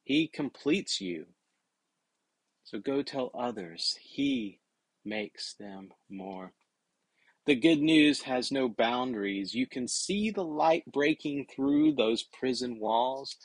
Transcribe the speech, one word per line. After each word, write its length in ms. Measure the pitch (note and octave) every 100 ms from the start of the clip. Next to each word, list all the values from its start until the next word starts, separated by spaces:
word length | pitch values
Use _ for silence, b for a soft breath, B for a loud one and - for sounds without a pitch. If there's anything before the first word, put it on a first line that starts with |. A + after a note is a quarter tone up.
He 240 | - C#3+ D#3+
completes 720 | - C#3 - C#3 F#3+ - -
you. 340 | F#2+ E2 D#2+ _ _ _ _ _ _ _ _ _ _ _ _ _
So 160 | - A2
go 240 | A#2+ C#3
tell 300 | C#3 C#3 B2
others. 600 | - B2 G#2+ F2 E2 C#3+ -
He 600 | - - C#3 C3 G#2 - _ _ _ _
makes 480 | G#2+ G#2+ G#2 - -
them 400 | - G#2 G2 F#2+ - _
more. 460 | G2 F#2+ F#2+ F#2 _ _ _ _ _ _ _ _ _ -
The 100 | C3
good 240 | E3 D#3
news 420 | D#3 D#3 D3 C3+
has 300 | - B2+ A#2
no 160 | C#3 B2+
boundaries. 880 | G#2+ A2+ B2 C3 A2 G2+ G2 F#2+ A2+
You 100 | B2+
can 220 | C3+ A#2+
see 420 | - - G3 A3
the 140 | G#3
light 420 | E3 D3+ D#3+ E3+ -
breaking 600 | C#3 D3 D#3 D3+ C#3+ B2
through 480 | - C3+ D3 D#3
those 280 | C#3 A2 A#2
prison 560 | - - C3 A#2 B2 A2+
walls. 580 | G#2+ A2+ B2+ C3+ C#3 -